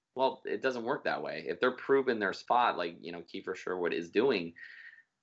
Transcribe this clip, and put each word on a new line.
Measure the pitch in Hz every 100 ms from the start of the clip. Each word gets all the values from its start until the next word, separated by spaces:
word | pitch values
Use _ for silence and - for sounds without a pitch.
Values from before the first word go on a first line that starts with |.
| _
Well, | 123 131 - -
it | 110
doesn't | 131 123
work | 113 147 -
that | 76
way. | 73 76 -
If | -
they're | 127
proving | 123 - 139 131 113
their | 98
spot, | - - 120 117 82
like, | 87 82
you | 82
know, | 87
Kiefer | 87 95 92 90
Sherwood | - 90 85
is | 85 85
doing, | 98 135 104 85 - - - - - _ _